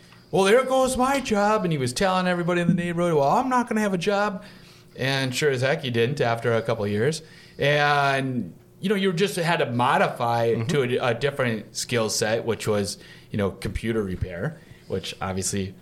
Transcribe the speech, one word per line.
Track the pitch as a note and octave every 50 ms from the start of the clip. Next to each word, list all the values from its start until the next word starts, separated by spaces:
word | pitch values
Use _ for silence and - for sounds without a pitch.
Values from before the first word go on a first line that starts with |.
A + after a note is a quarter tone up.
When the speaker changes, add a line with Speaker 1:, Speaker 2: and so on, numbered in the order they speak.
| - - - - - -
Speaker 1:
"Well, | - F3+ F#3+
there | G3 G#3+ B3+ B3+
goes | C4 C4 C4 C4 B3+ B3+
my | A3 B3 C4 C#4 C#4
job." | - - A3 G3+ G3+ G#3 G#3+ G#3+ F#3
And | F3
he | D#3 C#3+
was | B2+ A#2+
telling | A#2+ - G3 F#3 F#3 F#3 F3+
everybody | F3+ F3+ F3 F3 E3+ F3+ F3
in | F3 E3+
the | F3
neighborhood, | E3+ E3+ F3 E3+ E3+ F3 F3 E3
"Well, | D3 C#3 C#3+
I'm | E3+ A3+ C4+ C4
not | B3+ B3 A#3+ A#3
gonna | A3+ G#3+
have | G#3+ G3+ F#3+
a | F3+
job." | E3 G3+ G3+ G3 G#3 G#3+ G3 F#3 - - - - - - - - - - -
And | - B2+ C3+ C3+ C3+ C3+ B2+ B2+
sure | - D#3 D3
as | C3+ A#2+
heck, | B2+ C3 D#3 D#3+
he | C#3 B2+
didn't | A2+ A#2 A2+ A#2+ D3 -
after | C3 A#2 A#2 A#2 - B2
a | A#2 A2+
couple | A2 - A#2 A2 G#2
of | G#2
years. | G#2 G#2 A2+ D3 D#3+ D#3 - - - - - - - -
And, | C#3 C#3+ D3 D3 D3 D3 D3 C#3+ C#3+ C#3 C3+ C3+ C3 C3 B2+ A#2+ G2 E2 - - - - - -
you | - G3
know, | G#3+
you | F#3+ F#3+ G3
just | F3 D#3+ G3+ F#3+ -
had | F3+ E3 E3 F3 E3
to | D3
modify | B2+ A#2+ A#2+ B2 C3+ D#3 F#3 F#3+ D#3 - - B2 A#2 A#2 A#2 A#2 A#2 A2+
Speaker 2:
Mm-hmm. | A2+ A2+
Speaker 1:
to | A#2+ D3+ C#3+ B2+ A#2+ B2+ - -
a, | B2+
a | A2+
different | A#2 C#3 C#3+ C#3 - C3 A#2+ A2+ G#2 G2 - -
skill | - - - A#2+ A2+ A2 G#2+
set, | - - A2+ A2 A2 A2+ -
which | A2+ G#2+ G2+ -
was, | A2+ G#2 G#2 G2+ F#2 - - - - - - - -
you | - G#2
know, | G2+ F#2+
computer | F#2 - - G#2+ F#2+ - - A2 A2 A2
repair, | G#2 F#2+ F2+ F2 - F#2 F2+ E2+ G2+ D#3 D#3+ - - - - - - -
which | - F#2+ - - - -
obviously | - F#2+ F#2 F#2+ F#2+ - - G2+ F#2+ F#2+ - -